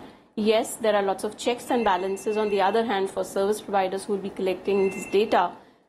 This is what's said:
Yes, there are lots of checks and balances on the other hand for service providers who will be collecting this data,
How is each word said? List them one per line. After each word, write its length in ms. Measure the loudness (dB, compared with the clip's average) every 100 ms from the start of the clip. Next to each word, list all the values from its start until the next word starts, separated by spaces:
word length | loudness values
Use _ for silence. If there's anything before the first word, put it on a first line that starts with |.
| -10 -20 _ -2
Yes, 400 | 2 2 0 -2
there 200 | 0 2
are 60 |
lots 220 | 2 -2
of 120 | -4 -4
checks 360 | -4 -2 0
and 120 | 0
balances 540 | 2 0 -2 -4 -2 0
on 120 | 0
the 120 | 2
other 240 | 2 2 2
hand 240 | 0 -2
for 140 | -4
service 360 | -4 0 0 0
providers 460 | 0 0 0 -2 -4
who 80 |
will 60 | -4
be 100 | -4
collecting 600 | -4 -2 -2 0 2 2
this 160 | 0 0
data, 380 | 2 4 4 2 -4 -20 _